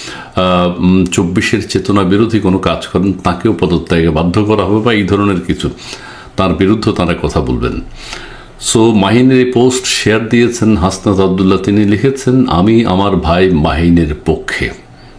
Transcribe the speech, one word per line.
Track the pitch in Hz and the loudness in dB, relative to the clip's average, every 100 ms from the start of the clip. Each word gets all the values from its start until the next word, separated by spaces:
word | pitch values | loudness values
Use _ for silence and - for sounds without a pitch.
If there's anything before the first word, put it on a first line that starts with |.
| - - - - | -14 -16 -8 -2
আহ, | 92 90 90 87 | 0 2 0 0
উম, | 90 92 | 2 2
চব্বিশের | 87 - 87 92 101 110 - | 2 0 0 -2 -2 -2 -2
চেতনা | 95 - 101 | -4 0 0
বিরোধী | 92 101 113 107 | 2 2 2 0
কোনো | 95 92 | 0 0
কাজ | 90 80 - | 0 -4 -4
করেন | 90 98 | -2 -2
তাকেও | 92 90 87 113 98 | -2 -4 -2 -2 0
পদত্যাগে | 92 85 - 85 82 | 0 -2 0 0 2
বাধ্য | 78 87 90 | 0 0 0
করা | 104 107 | 0 0
হবে | 92 107 | 0 0
বা | 113 | 0
এই | 107 | 0
ধরনের | 92 101 101 92 | 0 0 0 -2
কিছু, | - 80 76 - - - - - - - | -2 -4 -6 -8 -14 -16 -18 -20 -10 -4
তার | 95 | -2
বিরুদ্ধে | 82 95 110 110 | 0 2 2 0
তারা | 92 87 85 | -2 -2 -2
কথা | 76 - | -2 -2
বলবেন। | 65 62 58 - - - - - - - - - - | -2 -2 -4 -6 -10 -16 -16 -16 -16 -18 -20 -12 -2
So, | 117 113 | 2 4
মাহিনের | 110 98 113 131 127 127 | 4 2 4 4 4 2
এই | |
পোস্ট | 123 127 127 | 2 2 2
শেয়ার | - - 107 110 113 | -4 -2 0 0 0
দিয়েছেন | 117 120 120 110 101 | 2 2 2 0 2
হাসনাত | 92 - 107 95 | 0 -2 0 2
আবদুল্লাহ, | 95 92 95 95 | 2 2 2 2
তিনি | - 101 | 2 2
লিখেছেন, | 101 104 135 131 - 131 - | 2 2 0 0 0 2 2
"আমি | 82 98 113 110 | 2 4 4 2
আমার | 92 101 95 | 0 0 0
ভাই | 85 87 95 | 0 2 2
মাহিনের | 82 78 73 85 87 78 73 - | 2 0 0 2 2 2 -2 -4
পক্ষে, | 78 - - 71 - - - - | -4 -4 -6 -6 -8 -18 -20 -20